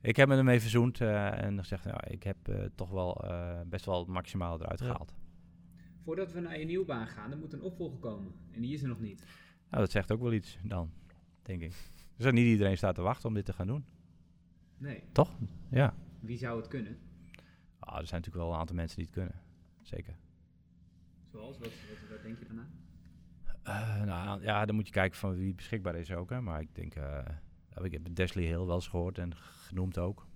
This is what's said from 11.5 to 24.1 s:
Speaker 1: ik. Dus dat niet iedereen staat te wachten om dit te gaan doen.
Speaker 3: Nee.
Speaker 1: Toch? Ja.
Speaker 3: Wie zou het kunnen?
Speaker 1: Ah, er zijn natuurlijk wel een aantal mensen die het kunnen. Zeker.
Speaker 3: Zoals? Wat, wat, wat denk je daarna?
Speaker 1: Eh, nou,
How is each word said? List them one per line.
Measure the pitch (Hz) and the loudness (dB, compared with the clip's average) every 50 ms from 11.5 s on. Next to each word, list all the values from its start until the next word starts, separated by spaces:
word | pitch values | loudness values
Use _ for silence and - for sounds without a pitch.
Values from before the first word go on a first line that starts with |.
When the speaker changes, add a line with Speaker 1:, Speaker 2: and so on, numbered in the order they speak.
| 95 87 | -6 -6
Speaker 1:
ik. | 80 82 90 - - - - - - - - | -6 -8 -8 -10 -12 -14 -14 -18 -18 -20 -6
Dus | - 113 | 2 4
dat | 135 123 | 6 8
niet | 117 120 | 10 10
iedereen | 117 113 104 101 98 98 | 10 10 8 8 6 6
staat | - - 98 90 | 4 4 2 2
te | 90 | 2
wachten | 87 98 127 - - 120 | 0 0 0 0 -2 -2
om | 110 | -2
dit | 101 101 | 0 -2
te | - - | -2 -2
gaan | - 90 | -2 -2
doen. | 95 127 151 131 - - - - - - - - - - - - _ - - - - - | -2 -2 -2 -4 -8 -16 -20 -20 -20 -20 -20 -20 -20 -20 -20 -20 _ -20 -20 -20 -20 -16
Speaker 3:
Nee. | - - 143 120 - - - | -12 -10 -10 -10 -10 -14 2
Speaker 1:
Toch? | - - 139 - - - 113 - - - - - | 6 6 6 6 2 -8 -8 -8 -8 -12 -8 2
Ja. | 123 123 139 123 - - - - - - | 6 6 6 6 4 -2 -12 -14 -14 -12
Speaker 3:
Wie | - 110 120 | -8 -8 -6
zou | 113 127 120 117 | -6 -4 -4 -4
het | 113 107 | -4 -4
kunnen? | - - - 107 101 110 - - - - - - - - - - - - - - - - _ | -4 -6 -6 -6 -6 -10 -14 -14 -20 -20 -20 -18 -20 -20 -20 -20 -20 -20 -20 -20 -20 -18 _
Speaker 1:
Ah, | - - - 73 | -14 -10 -8 -8
er | 80 | -6
zijn | 82 85 85 | -4 -4 -4
natuurlijk | 85 85 82 87 85 | -4 -4 -4 -2 -2
wel | 85 82 | -2 0
een | 80 | -2
aantal | 80 80 90 | -2 -2 -2
mensen | 87 82 80 - | -2 -2 -2 -4
die | - 80 | -6 -8
het | - - | -6 -4
kunnen. | 104 92 85 - - - - - - - - - - | -4 -4 -4 -6 -10 -14 -20 -20 -20 -20 -20 -20 -20
Zeker. | - - - - - - - - - - - - - _ _ - _ _ - - - - - - - - - - - - | -12 -10 -8 -8 -8 -10 -14 -16 -18 -20 -20 -20 -20 _ _ -20 _ _ -20 -20 -20 -20 -20 -20 -20 -20 -20 -20 -20 -20
Speaker 3:
Zoals? | - 107 107 131 139 | -16 -14 -14 -14 -12
Wat, | 127 120 | -12 -12
wat, | 113 - - 107 107 107 - - - | -12 -12 -14 -16 -16 -16 -16 -14 -16
wat | 107 107 - | -16 -12 -10
denk | 110 117 - | -10 -10 -10
je | 110 | -12
daarna? | 107 110 113 120 - - - - - - - - - - - - - - - - - - - - | -12 -12 -12 -12 -12 -16 -18 -18 -20 -20 -20 -20 -20 -20 -20 -20 -20 -18 -4 -2 -2 -2 -2 -4
Speaker 1:
Eh, | - 98 104 110 113 107 101 104 | -6 -4 -2 -2 0 0 0 0
nou, | 101 | 0